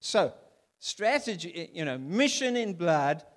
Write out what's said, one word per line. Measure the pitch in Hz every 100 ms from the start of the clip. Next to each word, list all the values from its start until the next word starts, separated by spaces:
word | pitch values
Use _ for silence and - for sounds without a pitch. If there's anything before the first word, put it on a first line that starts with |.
So | - 214 170 - - _ _ _
strategy, | - - 214 285 - 180 170 170 165
you | 170
know, | 151 131
mission | 139 208 277 - 262 240
in | 214
blood, | 170 175 156 143 156 -